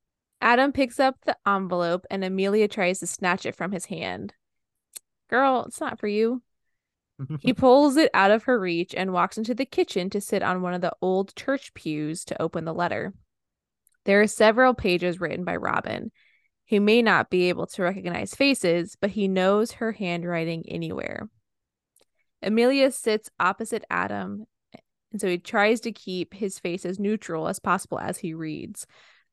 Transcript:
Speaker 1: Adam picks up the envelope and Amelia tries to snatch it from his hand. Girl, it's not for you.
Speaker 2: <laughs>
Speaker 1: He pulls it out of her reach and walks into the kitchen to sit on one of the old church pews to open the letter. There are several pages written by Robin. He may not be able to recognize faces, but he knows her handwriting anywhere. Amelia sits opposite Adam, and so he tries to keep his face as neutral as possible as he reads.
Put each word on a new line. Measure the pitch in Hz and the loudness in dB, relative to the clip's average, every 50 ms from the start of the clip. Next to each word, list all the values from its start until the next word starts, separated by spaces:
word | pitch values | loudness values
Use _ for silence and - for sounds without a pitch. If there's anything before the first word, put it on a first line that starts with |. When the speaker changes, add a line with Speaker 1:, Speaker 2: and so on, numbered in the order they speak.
| _ _ _ _ _ _ _ - - | _ _ _ _ _ _ _ -2 2
Speaker 1:
Adam | 220 240 240 262 285 | 4 4 4 4 2
picks | 269 - 277 247 - - | 2 0 0 0 2 2
up | 277 262 262 _ | 2 2 2 _
the | _ - - - - | _ -6 -4 -2 0
envelope | 202 202 196 190 180 185 175 175 170 170 185 - - | 0 0 0 0 -2 -2 0 0 0 0 -2 -2 -4
and | - 196 190 | -4 -4 -2
Amelia | 185 190 190 190 196 202 220 214 208 | -2 0 0 0 2 4 4 2 2
tries | - - 190 175 185 190 | 2 0 0 0 0 -2
to | - 175 | -4 -8
snatch | - - - 180 175 185 - | -6 -2 0 0 0 0 -2
it | - - | -6 -8
from | - 170 180 | -6 -6 -6
his | 202 175 - | -6 -6 -8
hand. | - 180 165 - 92 90 95 - 202 - _ _ _ _ _ _ _ _ _ _ _ - - _ _ _ _ _ - | -8 -8 -8 -6 -6 -6 -8 -10 -12 -14 _ _ _ _ _ _ _ _ _ _ _ -20 -20 _ _ _ _ _ -2
Girl, | - 240 269 269 262 240 - - | 0 2 4 4 2 0 -2 -4
it's | - - | -8 -8
not | 320 285 - 220 | -8 -8 -8 -6
for | - 208 | -4 -2
you. | 208 208 220 226 247 254 - _ _ _ _ _ _ _ _ _ _ _ _ _ _ - | 0 0 0 0 0 -2 -8 _ _ _ _ _ _ _ _ _ _ _ _ _ _ -12
Speaker 2:
<laughs> | 139 - 156 147 | -10 -8 -8 -4
Speaker 1:
He | - 262 247 | -2 -2 0
pulls | - - 247 247 277 294 294 254 294 | 2 6 6 8 8 8 6 6 4
it | 320 254 - | 4 4 4
out | 185 196 196 | 4 4 6
of | 208 226 - | 4 4 2
her | - 254 233 | 2 0 2
reach | 185 180 170 170 175 - - | 2 0 0 0 -2 -2 -4
and | - 185 190 185 | -4 -4 -2 0
walks | 180 175 175 - - | 0 0 0 -2 -4
into | 226 220 247 | -4 -4 -2
the | 220 269 | -4 -4
kitchen | - - - 370 - - 190 175 190 | -4 0 -2 -2 0 0 -4 -2 -2
to | - 202 | -2 -4
sit | 202 - - 196 | -4 -2 -2 -2
on | - - 180 185 185 | 0 0 -2 -2 -2
one | 175 180 | -2 -2
of | 180 | -2
the | 175 170 - - | -2 -4 -4 -2
old | - 185 185 190 196 196 - | -2 0 2 0 0 -2 -6
church | - - - 269 269 - - - | -8 -4 -2 -2 -4 -4 -8 -18
pews | - - 160 156 151 151 151 160 175 - | -12 -8 -6 -4 -4 -4 -4 -6 -6 -8
to | - - - | -8 -6 -4
open | - 165 - 175 160 | -4 -4 -4 -4 -6
the | 165 160 | -6 -4
letter. | 175 175 170 - 104 - 190 196 - _ _ _ _ _ _ _ _ _ _ _ _ _ _ _ _ - | -2 -2 -2 -2 -4 -6 -6 -10 -12 _ _ _ _ _ _ _ _ _ _ _ _ _ _ _ _ 0
There | - 196 202 | 4 4 6
are | 208 208 | 4 4
several | - - 220 214 220 226 262 254 247 | 4 4 6 6 6 6 6 4 4
pages | 247 - 208 180 175 175 180 170 180 | 2 2 0 2 2 2 0 -2 -2
written | 175 156 - - 180 | -4 -4 -4 -4 -4
by | 175 175 - | -4 -4 -4
Robin. | - - - - - - - - - 220 - _ _ _ _ _ _ _ _ _ _ | -2 -2 -2 -2 -2 -4 -6 -8 -8 -10 -14 _ _ _ _ _ _ _ _ _ _
He | - - 202 | 0 2 2
may | 202 208 214 240 240 | 4 4 4 4 4
not | 220 190 156 - - | 4 4 2 2 2
be | - 180 175 180 | 0 2 2 2
able | 175 - 185 - | 0 -2 -4 -8
to | - - 190 | -6 -4 -2
recognize | 175 196 196 190 175 175 - 196 196 - | -2 -2 -4 -6 -6 -6 -6 -6 -6 -2
faces, | - 277 277 269 - - 180 165 175 170 - - - | 2 2 2 2 2 2 2 2 0 0 -4 -6 -4
but | - 202 | -4 -4
he | 190 214 202 190 | -2 0 -2 0
knows | 190 185 185 190 202 208 220 240 - | 2 2 2 4 4 2 2 0 -4
her | - 240 226 | -6 -6 -6
handwriting | 220 - 202 180 175 170 165 175 175 165 165 165 170 165 - - | -6 -4 -4 -4 -4 -4 -4 -4 -4 -4 -2 -4 -4 -6 -8 -8
anywhere. | - 170 165 160 - - - - - - - 214 _ _ _ _ _ _ _ _ _ _ _ _ _ _ _ _ _ _ _ _ _ _ | -8 -8 -6 -6 -6 -6 -8 -8 -8 -10 -12 -14 _ _ _ _ _ _ _ _ _ _ _ _ _ _ _ _ _ _ _ _ _ _
Amelia | - - 214 226 233 247 269 277 269 269 | -4 0 2 4 4 4 4 4 4 2
sits | 247 - - 233 214 214 - - _ - | 2 0 -2 0 -2 -2 -2 -6 _ -2
opposite | 180 180 202 - 226 - - 214 - - | 0 0 0 -2 -4 -6 -6 -6 -6 -4
Adam, | - 175 180 202 208 202 190 190 202 208 214 - _ _ _ _ - - _ _ _ _ _ _ | -4 -4 -2 -2 -4 -6 -6 -8 -8 -10 -12 -16 _ _ _ _ -20 -20 _ _ _ _ _ _
and | - 208 | -8 -4
so | 208 190 | -2 -2
he | 180 180 | -2 -2
tries | - - - 226 202 208 226 233 | -4 -2 0 2 4 4 2 2
to | - 233 | -2 -6
keep | 208 - - - 185 185 170 - - | -10 -10 -10 -8 -6 -6 -6 -8 -8
his | 196 208 196 190 - | -8 -8 -8 -6 -6
face | - 180 170 190 - | -6 -6 -6 -6 -6
as | 180 185 190 | -6 -6 -4
neutral | 202 202 214 208 - - 165 160 156 160 | -2 -2 -2 -2 -4 -6 -6 -6 -4 -4
as | 202 - | -6 -4
possible | - 208 180 190 - - - - | -2 -2 -2 -2 -2 -4 -8 -6
as | - 104 185 - | -6 -6 -8 -8
he | - 175 160 | -8 -10 -8
reads. | 160 160 156 151 - - - 208 - - - _ _ _ _ _ _ _ _ | -8 -8 -8 -8 -8 -10 -12 -14 -16 -18 -18 _ _ _ _ _ _ _ _